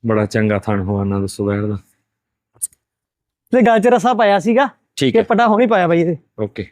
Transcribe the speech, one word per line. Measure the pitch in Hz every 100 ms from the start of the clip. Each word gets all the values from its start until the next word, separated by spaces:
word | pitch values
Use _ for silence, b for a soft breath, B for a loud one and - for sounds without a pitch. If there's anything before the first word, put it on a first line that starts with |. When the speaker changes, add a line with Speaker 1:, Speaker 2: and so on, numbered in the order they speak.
Speaker 1:
ਬੜਾ | 117 110 104
ਚੰਗਾ | 113 107 104
ਥਣ | - 101
ਹਵਾਨਾ | 92 101 98 98
ਦੋਸਤੋ | 98 - 101
ਵੈੜ | 101
ਦਾ। | 104 104 _ _ _ _ _ _ _ _ - _ _ _ _ _ _ _ _
Speaker 2:
ਤੇ | 247
ਗਲ | 233 226
'ਚ | 220
ਰੱਸਾ | 247 196
ਪਾਇਆ | 240 214 202
ਸੀਗਾ, | 180 233 269 - _ -
Speaker 1:
ਠੀਕ | 135 226
Speaker 2:
ਇਹ |
Speaker 1:
ਹੈ। | -
Speaker 2:
ਪਟਾ | 214 233
ਹੁਣੀ | 208 247
ਪਾਇਆ | 214 175
ਬਾਈ | 170
ਇਹਦੇ। | 170 165 _ -
Speaker 1:
ਓਕੇ। | 104 - 95